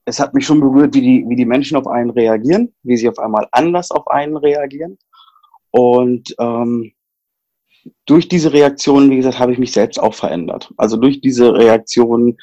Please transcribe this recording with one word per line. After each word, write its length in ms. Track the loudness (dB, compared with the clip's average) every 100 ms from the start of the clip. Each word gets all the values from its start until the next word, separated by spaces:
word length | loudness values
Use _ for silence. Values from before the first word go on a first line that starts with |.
es 140 | -12 -6
hat 160 | -4
mich 120 | -4 0
schon 140 | 2
berührt, 340 | 2 2 2
wie 60 | 2
die, 240 | 2 2 0
wie 80 | -4
die 100 | -2
Menschen 300 | -2 -2 -4
auf 100 | -4
einen 240 | -6 -4
reagieren, 640 | 0 0 0 0 0 -2 _
wie 140 | -4 -2
sie 120 | -2
auf 100 | -4
einmal 280 | -4 -4 -2
anders 380 | -2 0 -2 -4
auf 180 | -8 -4
einen 280 | -4 -4 -4
reagieren. 600 | -2 -2 -6 -10 -14 -16 _ _ _ _ _ _ _
Und, 640 | 2 4 4 2 -4 -8 -8
ähm, 540 | -6 -4 -4 -6 -8 _ _ _ _ _ _ _ _ _ -20 _ 2
durch 220 | 2 4
diese 240 | 0 2
Reaktionen, 580 | 4 2 2 0 4 4
wie 60 | 2
gesagt, 220 | -2 -2
habe 140 | -2
ich 60 | -2
mich 140 | -2
selbst 260 | -2 -2 -2
auch 160 | -4
verändert. 580 | -4 -8 -6 -8 -10 -14 -6
Also 200 | -4 0
durch 240 | 0 0
diese 340 | -4 2 2
Reaktionen, 840 | 4 4 4 0 0 0 2 0 -2